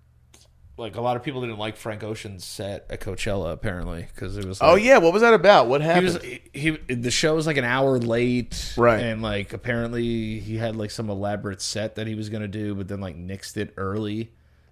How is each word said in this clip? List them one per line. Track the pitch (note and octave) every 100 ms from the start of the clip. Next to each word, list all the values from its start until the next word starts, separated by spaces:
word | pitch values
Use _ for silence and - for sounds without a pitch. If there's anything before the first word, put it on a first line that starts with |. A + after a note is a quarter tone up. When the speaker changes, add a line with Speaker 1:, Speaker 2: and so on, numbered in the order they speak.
| _ _ _ - _ _ - -
Speaker 1:
like, | A2+ A2+
a |
lot | A#2+ B2
of |
people | D3+ B2+
didn't | A#2+ G#2
like | A2 G#2+
Frank | A#2 G#2+
Ocean's | G#2+ A2 G#2+ F#2
set | - - G2 G2+ -
at | -
Coachella, | G#2 F#2 A2+ G2 E2
apparently, | D#2 A2 F2 E2+ E2+ - -
'cause | G2 G2+
it | F#2+
was, | F#2+
Speaker 2:
Oh, | C#3+
Speaker 1:
like, | F#3+
Speaker 2:
yeah, | A#3+ C4
what | E3
was | G3+
that | A#3
about? | A3 F#3+ F3+ B2
What | C#3+
Speaker 1:
he | D#3
Speaker 2:
happened? | F3+ F#3
Speaker 1:
was, | E3+
he, | - - -
he, | C3+ D#3+ D3+ -
the | B2 B2
show | - D#3 D#3+
was, | D#3
like, | C#3
an |
hour | A#2+ C3 C#3 B2+
late. | A#2 A#2 B2 B2 A2+ - - -
Speaker 2:
Right. | A#2+ A2
Speaker 1:
And, | A#2 A2
like, | A2 G2+ G2
apparently | G2 B2 A#2 A#2 A#2+ A#2 A#2 A2 A2
he | G#2 A2
had, | A2+
like, | A2 G#2
some | - A2
elaborate | G2 G2+ G#2 G#2 F#2+
set | - G#2+ G#2+ -
that | A2
he | A2
was | G#2+
gonna | A2 G#2
do, | G#2+ G#2
but | G2 F#2+
then, | G2
like, | F#2+ D#2
nixed | F2+ G2 - G#2+
it | G2+ -
early | F#2+ G#2+ G#2+ G#2+ A2+ _ _ _ _